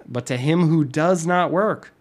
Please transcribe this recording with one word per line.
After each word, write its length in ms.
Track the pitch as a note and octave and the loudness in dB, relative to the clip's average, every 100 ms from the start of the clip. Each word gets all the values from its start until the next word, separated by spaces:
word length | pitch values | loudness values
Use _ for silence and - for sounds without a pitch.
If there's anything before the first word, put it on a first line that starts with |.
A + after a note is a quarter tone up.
| - | -10
"But 200 | B2 B2 | -8 -6
to 100 | B2 | -2
him 300 | C#3 E3+ D#3+ | 0 2 4
who 180 | D#3+ C#3 | 2 0
does 400 | D3+ E3+ F3+ E3 | 0 0 0 0
not 260 | F3+ D#3+ | 0 0
work" 400 | E3+ G#3+ B2+ - _ | 0 -2 -4 -10 _